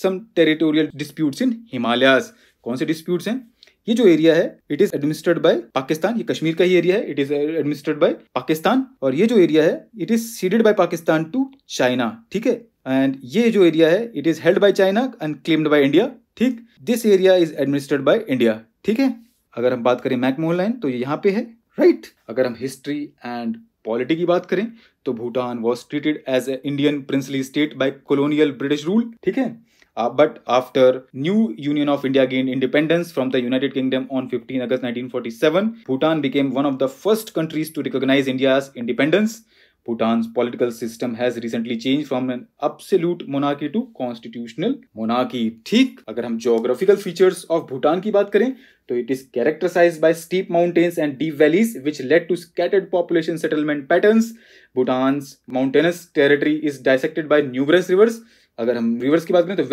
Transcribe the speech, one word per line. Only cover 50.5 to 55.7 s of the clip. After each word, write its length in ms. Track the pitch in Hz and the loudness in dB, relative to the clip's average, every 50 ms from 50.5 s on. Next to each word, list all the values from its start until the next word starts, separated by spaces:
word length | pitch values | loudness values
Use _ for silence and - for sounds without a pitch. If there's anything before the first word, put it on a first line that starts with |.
mountains 480 | 170 170 175 175 170 175 175 175 170 175 | 0 0 2 2 2 2 2 0 0 -2
and 180 | 156 147 135 | -4 -4 -2
deep 160 | 123 156 160 143 | -4 -6 -2 2
valleys, 420 | 143 151 151 165 208 226 226 226 135 131 | 4 4 4 6 4 2 0 -2 -6 -6
which 160 | 151 151 - | -6 -6 -4
led 280 | 127 127 156 170 165 - | 0 2 2 2 2 0
to 80 | 180 | -4
scattered 540 | 170 - - _ 175 175 185 202 190 175 165 | -6 -6 -8 _ -4 -2 0 2 0 0 0
population 480 | 185 175 170 - 175 165 160 170 165 156 | 0 -2 0 0 0 -2 0 -2 -4 -4
settlement 500 | 165 156 156 151 151 156 147 143 139 - | -2 -2 -2 0 0 -2 -2 -4 -2 0
patterns। 440 | 170 185 202 208 226 226 226 - - - _ _ - - _ _ - | 2 2 4 4 4 4 2 0 -4 -16 _ _ -20 -20 _ _ -2
Bhutan's 640 | 127 127 131 127 127 131 135 143 143 139 - - _ _ | -2 0 0 0 0 0 0 0 -2 -4 -10 -18 _ _
mountainous 580 | - 127 127 131 135 | -6 -2 -2 0 2